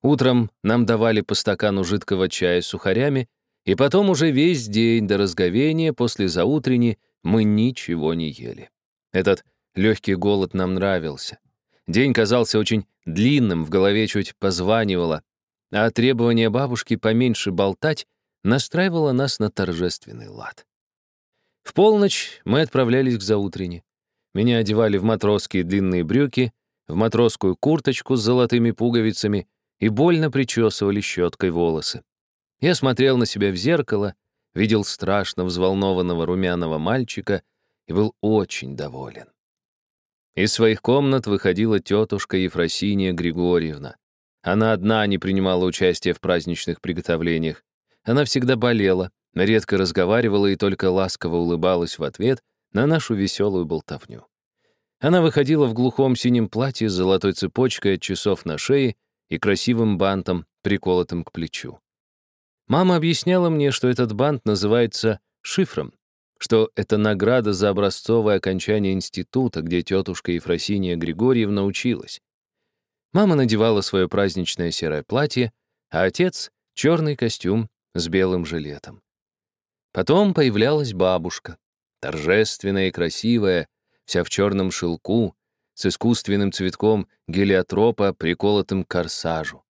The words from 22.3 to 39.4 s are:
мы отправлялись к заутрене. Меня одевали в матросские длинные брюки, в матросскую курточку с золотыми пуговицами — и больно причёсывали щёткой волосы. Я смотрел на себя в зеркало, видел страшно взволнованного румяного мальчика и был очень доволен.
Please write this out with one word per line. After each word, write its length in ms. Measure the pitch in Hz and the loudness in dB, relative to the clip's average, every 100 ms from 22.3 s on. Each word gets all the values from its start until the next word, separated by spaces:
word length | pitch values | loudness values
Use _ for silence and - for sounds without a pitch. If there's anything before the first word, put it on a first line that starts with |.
| - | -10
мы 160 | - 127 | 0 0
отправлялись 580 | 160 131 120 127 131 117 | 2 2 2 2 2 -2
к 40 | |
заутрене. 640 | 95 104 98 95 90 87 _ _ _ _ _ | 0 0 0 -6 -8 -10 _ _ _ _ _
Меня 240 | - 120 117 | -2 2 2
одевали 400 | 104 107 110 101 | 2 2 2 2
в 60 | 104 | 0
матросские 580 | 110 104 104 - 95 | 0 2 0 0 -4
длинные 400 | 87 98 95 90 | 0 0 0 0
брюки, 480 | 80 123 143 - 123 _ _ _ - | 0 0 0 0 -2 _ _ _ -8
в 60 | 82 | -2
матросскую 600 | 110 117 117 - 98 90 | 0 2 2 2 -2 0
курточку 640 | 147 160 - 127 - 131 | 0 0 0 -4 -2 -2
с 40 | |
золотыми 500 | 107 123 120 120 117 | 2 2 2 2 0
пуговицами — 760 | - 120 117 110 - 107 104 - _ _ _ | 0 0 2 0 0 -2 -2 -4 _ _ _
и 60 | 107 | -2
больно 420 | 107 170 165 156 | 2 2 2 0
причёсывали 680 | 135 127 - 110 - 101 101 | -2 -2 2 0 2 0 0
щёткой 480 | - 87 87 - 95 | -4 -2 -2 0 -2
волосы. 520 | 85 85 78 - - _ _ _ _ _ _ | 0 0 0 -6 -10 _ _ _ _ _ _
Я 120 | 151 | 0
смотрел 440 | 175 131 123 135 127 | 2 0 2 4 4
на 80 | 113 | 0
себя 260 | 101 101 | 0 0
в 40 | 92 | 0
зеркало, 580 | 113 165 135 104 101 - _ _ _ | 0 0 0 -4 -4 -8 _ _ _
видел 320 | - 104 110 98 | -2 2 2 0
страшно 580 | - 87 101 92 - | -6 -2 0 -2 -4
взволнованного 840 | 90 87 92 98 98 92 90 85 82 | -4 0 0 2 0 0 0 -2 -2
румяного 520 | 92 92 87 82 78 | 0 -2 -2 -4 -4
мальчика 640 | 82 131 120 - - 98 _ _ _ _ - | -2 -2 -4 -8 -4 -6 _ _ _ _ -4
и 60 | |
был 220 | 87 107 _ | -2 -2 _
очень 560 | 107 110 92 - 64 69 | 0 0 0 -8 -10 -10
доволен. 500 | 71 64 64 57 - _ | -10 -12 -16 -16 -20 _